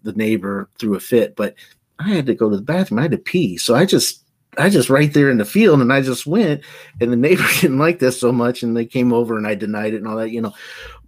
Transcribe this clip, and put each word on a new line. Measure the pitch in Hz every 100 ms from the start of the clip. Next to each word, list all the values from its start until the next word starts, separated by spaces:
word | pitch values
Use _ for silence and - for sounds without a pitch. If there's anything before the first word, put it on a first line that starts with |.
the | 107
neighbor | 101 110 110 98 98 92 -
threw | 110
a | 95
fit, | - 117 101 -
but | 101 - - _ _ -
I | 180
had | 185 131
to |
go | 104 110
to | 98
the |
bathroom. | 120 175 190 107
I |
had | 160
to | 113
pee. | - 185 120 87
So | -
I | 120 190
just, | 139 - - _ _ _ -
I | 175
just | 175 123
right | 151 151
there | 147 139
in | 120
the | 101
field, | 196 202 147
and | 120
I | 135
just | 131 120 147
went, | 202 170 147 - - - -
and | 120
the | 120
neighbor | 143 165 -
<laughs> | -
didn't | 170 131
like | 160 175
this | 127 -
so | 120
much, | 123 120 123
and | 120 117
they |
came | 113 131 123
over, | 117 117 110
and | 107
I |
denied | 101 104 107 107
it | 110
and | 110
all | 110
that, | 113
you | 113
know. | 110 - - - - -